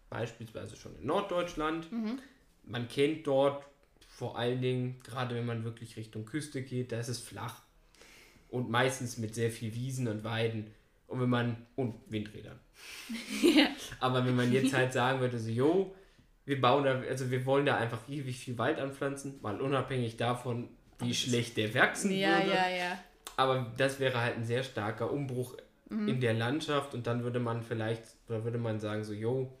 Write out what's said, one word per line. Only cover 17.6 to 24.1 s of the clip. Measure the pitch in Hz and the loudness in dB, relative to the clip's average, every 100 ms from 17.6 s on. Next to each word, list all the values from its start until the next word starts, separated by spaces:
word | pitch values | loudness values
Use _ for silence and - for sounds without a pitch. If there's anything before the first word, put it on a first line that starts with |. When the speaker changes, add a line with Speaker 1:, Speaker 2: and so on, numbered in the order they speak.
Speaker 1:
da | 143 104 | 4 4
einfach | 117 117 - | 2 -2 -6
ewig | 147 131 123 | -8 -6 -8
viel | - 113 | -6 -2
Wald | 123 160 | 0 0
anpflanzen, | 139 139 139 139 139 135 | -4 -4 -4 -4 -8 -8
mal | 104 98 | -6 -2
unabhängig | 139 135 - 127 117 113 | 0 0 0 0 -2 0
davon, | 120 120 127 120 117 - - - | 0 0 -2 -4 -6 -12 -20 -4
wie | |
Speaker 2:
Aber | 123 | -2
das | 120 | 0
Speaker 1:
schlecht | 123 120 117 - | 2 2 0 0
der | 107 131 | 0 4
wachsen | 202 - 196 190 | 4 4 0 2
Speaker 2:
Ja, | 196 196 | 4 4
Speaker 1:
würde. | 196 | 4
Speaker 2:
ja, | 185 185 | 4 2
ja. | 180 180 190 - - - - | 0 -2 -4 -10 -20 -6 2
Speaker 1:
Aber | 131 131 117 123 | 2 2 0 0
das | 135 135 | 0 2
wäre | 131 | 2